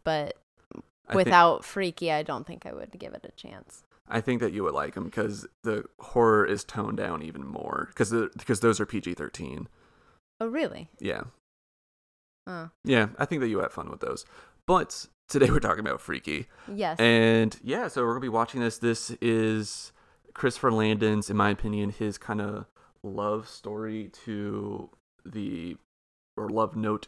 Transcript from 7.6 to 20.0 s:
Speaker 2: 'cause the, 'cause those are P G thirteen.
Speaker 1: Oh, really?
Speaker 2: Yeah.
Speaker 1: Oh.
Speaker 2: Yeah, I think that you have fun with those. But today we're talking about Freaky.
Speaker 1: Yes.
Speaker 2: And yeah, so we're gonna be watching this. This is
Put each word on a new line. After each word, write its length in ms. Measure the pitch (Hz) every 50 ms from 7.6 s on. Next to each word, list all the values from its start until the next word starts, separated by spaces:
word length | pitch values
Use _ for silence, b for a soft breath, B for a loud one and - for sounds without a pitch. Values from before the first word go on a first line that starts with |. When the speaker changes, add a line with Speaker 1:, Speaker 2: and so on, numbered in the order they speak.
| - - - - - - -
Speaker 2:
'cause 140 | - 117 101
the, 200 | 113 117 110 - - - -
'cause 140 | - 120 98
those 220 | - 117 110 -
are 40 | 107
P 140 | - - 101
G 140 | - 90 87
thirteen. 560 | - - 58 - - 82 65 64 - - b b b b b b b b b b b _ _ _ -
Speaker 1:
Oh, 60 | 226 226
really? 420 | 233 311 311 - - - - - _ -
Speaker 2:
Yeah. 240 | - - - - - 123 - _ _ _ _ _ _ _ _ _ _ _ _ _ _ _ _ _ _ _ _ _ _ 190
Speaker 1:
Oh. 220 | 185 170 160 165 - _ -
Speaker 2:
Yeah, 240 | - 131 117 107 101 - -
I 80 | 143
think 160 | - 170 151
that 60 | 127 113
you 120 | 107 98
have 140 | - - -
fun 160 | - - -
with 120 | - -
those. 240 | - - - - - B B B B B B B _ -
But 400 | 185 180 - - - - - - _ _ _ -
today 200 | - 143 135 120
we're 100 | 123 -
talking 200 | 120 107 85 -
about 220 | 107 - 67 -
Freaky. 460 | - - 80 65 - 76 76 73 - B B B B -
Speaker 1:
Yes. 280 | 202 202 202 165 160 170
Speaker 2:
And 580 | 113 117 117 117 113 113 113 113 113 110 - - -
yeah, 240 | 113 139 214 247 165
so 160 | - 139 123
we're 80 | 117
gonna 80 | 120 127
be 80 | 127 127
watching 320 | 110 113 117 120 - 131
this. 160 | 120 113 110 -
This 340 | - 117 113 113 - - 120 -
is 720 | - 117 113 113 110 110 110 110 107 104 - - - - b b